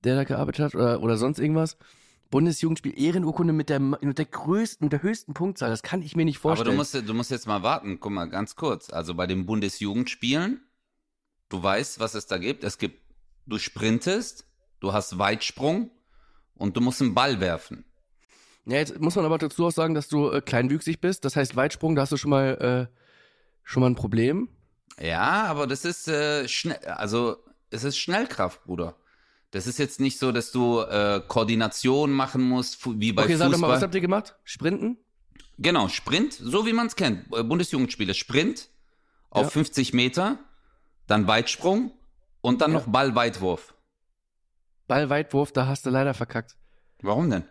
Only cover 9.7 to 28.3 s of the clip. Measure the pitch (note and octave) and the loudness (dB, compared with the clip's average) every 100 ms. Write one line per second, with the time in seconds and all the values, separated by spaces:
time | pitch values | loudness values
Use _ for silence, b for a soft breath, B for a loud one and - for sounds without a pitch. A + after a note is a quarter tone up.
9.7 | - G2+ G#2+ B2+ - A#2+ C#3+ F#3 C4+ _ | -4 -4 -2 -4 -4 -2 0 0 -4 _
10.7 | _ _ _ _ _ _ _ _ F#2+ F#2 | _ _ _ _ _ _ _ _ -2 0
11.7 | G2 - - A2 G#2+ - F#2 F#2+ - G2+ | 0 -2 -4 -4 -4 -4 -4 -2 -4 -6
12.7 | - G#2 - _ - _ _ - G#2+ - | -4 -6 -6 _ -20 _ _ -8 -8 -6
13.7 | - A2 A#2 F3+ G3+ A#3+ - - _ _ | -4 0 0 0 -2 -4 -14 -20 _ _
14.7 | _ G2 G2+ - F2+ G2+ G#2+ - - C3+ | _ -2 -2 -4 0 0 0 -4 -2 0
15.7 | F3+ A#3+ _ _ - _ _ _ _ G2+ | 0 -4 _ _ -20 _ _ _ _ -4
16.7 | G#2+ B2 B2+ C3 G#2 C3+ A2+ F#2 E2 - | 0 0 2 0 2 2 2 0 -2 -6
17.7 | - - _ _ _ b b b b - | -18 -18 _ _ _ b b b b -4
18.7 | C3 D3+ - D#3 F3 D#3+ D#3+ D#3 - E3+ | -2 -2 -2 0 2 2 2 -2 0 0
19.7 | E3 E3 D#3 C#3+ D3+ C#3+ C#3+ - A#2+ B2+ | 2 0 0 0 0 2 0 0 0 2
20.7 | D3 - E3 F3 F#3+ C#3 D3 C3 B2 C#3+ | 0 -2 -2 -2 -2 -2 0 0 2 0
21.7 | - D#3+ D#3 C3+ C#3+ D3 C#3 C3+ C3+ B2 | 0 0 2 2 0 2 2 2 0 0
22.7 | B2 B2+ b b b b b b b - | 0 -2 b b b b b b b -6
23.7 | C3 B2+ A#2+ A#2 A2 A#2+ E3+ A#3+ _ _ | 2 4 4 0 2 2 2 -4 _ _
24.7 | _ _ - D#2+ E2 A2+ F#3+ G#3+ D3 C#3 | _ _ -8 -4 0 2 2 0 -2 -2
25.7 | C3+ F3 F3 - D3+ D3+ D3 B2 - - | -2 -4 -6 -2 0 0 0 -2 -4 -4
26.7 | C3 - F2 G#2 A2+ A#2+ - _ _ _ | -6 -8 -6 -2 0 0 -4 _ _ _
27.7 | G#2+ C3+ C3+ - F#3 B3+ | -6 -6 -4 -2 -2 -2